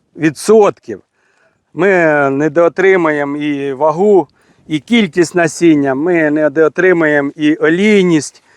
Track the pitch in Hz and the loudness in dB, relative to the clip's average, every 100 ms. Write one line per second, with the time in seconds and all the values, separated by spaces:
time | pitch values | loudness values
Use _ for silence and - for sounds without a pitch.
0 | _ - 156 135 - 220 196 - - 95 | _ -6 -6 -4 2 4 2 -2 -14 -16
1 | _ _ _ _ _ _ _ 147 196 180 | _ _ _ _ _ _ _ -4 0 2
2 | 165 147 139 135 156 151 170 160 190 190 | 2 0 0 -2 -2 0 0 0 0 2
3 | 160 147 143 147 147 143 139 131 156 160 | 0 -2 -4 -6 -6 -6 -6 -2 -2 0
4 | 208 190 143 _ _ _ - 156 - 233 | 2 2 0 _ _ _ -10 -8 -2 0
5 | 185 180 160 175 165 - 170 151 139 135 | 0 -2 -2 0 -2 0 2 2 0 -2
6 | 170 170 151 151 151 143 156 - 175 170 | -2 0 0 0 -2 0 0 0 0 2
7 | 151 147 139 160 151 156 156 170 214 208 | 0 0 -2 -2 -2 0 0 0 2 2
8 | 180 156 - _ _ | 2 0 -2 _ _